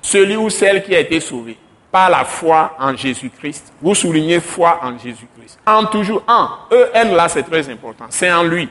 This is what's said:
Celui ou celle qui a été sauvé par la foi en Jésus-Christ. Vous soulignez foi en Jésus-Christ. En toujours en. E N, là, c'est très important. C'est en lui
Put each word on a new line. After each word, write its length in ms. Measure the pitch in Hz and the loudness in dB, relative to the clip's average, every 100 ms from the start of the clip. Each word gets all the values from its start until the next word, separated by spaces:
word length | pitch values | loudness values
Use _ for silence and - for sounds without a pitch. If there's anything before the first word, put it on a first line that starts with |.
Celui 340 | - 202 196 214 | 0 2 2 2
ou 140 | 220 | -4
celle 320 | - 202 196 | 0 2 2
qui 120 | 190 | 2
a 60 | 180 | 0
été 200 | 151 160 | 0 -2
sauvé 360 | 156 135 117 110 _ _ _ | -4 -12 -14 -18 _ _ _
par 180 | 185 185 | 2 4
la 160 | 160 | 2
foi 520 | 135 - 165 160 160 - | 0 -4 2 2 2 -2
en 180 | 135 127 | -4 -2
Jésus-Christ. 760 | 135 123 127 - 151 143 - _ | -4 -6 -10 -12 -12 -12 -18 _
Vous 140 | 160 | -2
soulignez 460 | 202 175 160 156 170 | 0 0 0 2 0
foi 400 | 165 - 170 160 | -2 0 2 2
en 160 | 131 120 | -2 -10
Jésus-Christ. 600 | 120 113 117 _ 117 - - | -14 -16 -18 _ -20 -8 2
En 180 | 214 | 2
toujours 380 | 214 214 202 214 - | 2 -2 -2 -4 2
en. 220 | 233 160 - - | 2 2 -4 0
E 180 | 240 240 | 2 4
N, 200 | 220 226 | 2 2
là, 140 | 175 170 | 2 2
c'est 140 | 156 | -2
très 260 | 127 160 139 | -2 -4 -4
important. 380 | 110 117 110 117 | -10 -16 -16 -12
C'est 240 | - 180 | -4 0
en 120 | 175 | 2
lui 240 | 170 170 151 | 2 -2 -6